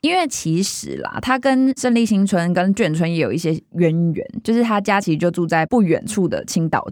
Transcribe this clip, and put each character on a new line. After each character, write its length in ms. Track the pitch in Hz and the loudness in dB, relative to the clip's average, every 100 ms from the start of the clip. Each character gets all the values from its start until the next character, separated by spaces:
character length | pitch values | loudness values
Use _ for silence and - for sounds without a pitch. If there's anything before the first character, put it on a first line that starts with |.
因 120 | 302 | 0
为 140 | 359 330 | 0 -2
其 340 | - 165 160 | -4 -2 -2
实 360 | 196 - - 67 | -2 -6 -10 -10
啦， 200 | - - | -8 -8
他 180 | - 262 | -2 0
跟 340 | 269 262 262 262 | 2 2 2 0
胜 180 | 254 233 | 0 2
利 100 | 226 | 2
新 220 | 196 196 | 2 2
村 260 | 185 170 | 2 2
跟 220 | 180 185 196 | 0 2 2
眷 180 | 196 | 0
村 160 | 156 170 | 2 0
也 60 | 165 | 0
有 100 | 127 | 0
一 60 | 135 | 0
些 200 | 170 160 _ - | -2 -4 _ 0
渊 360 | 175 160 170 | 0 2 0
源， 140 | 156 - - | -2 -8 -8
就 100 | - | -2
是 80 | 226 | 0
他 200 | 233 208 | 2 0
家 180 | 202 202 | 0 0
其 100 | 196 | 0
实 40 | 156 | 0
就 140 | 175 | 0
住 160 | 175 165 | 0 0
在 180 | 165 160 | 0 2
不 140 | 240 | 2
远 240 | 190 156 - | 2 2 -2
处 220 | - 175 | -2 -2
的 160 | 101 | -2
青 240 | - - 165 | -4 -2 0
岛 180 | 143 - | -2 -4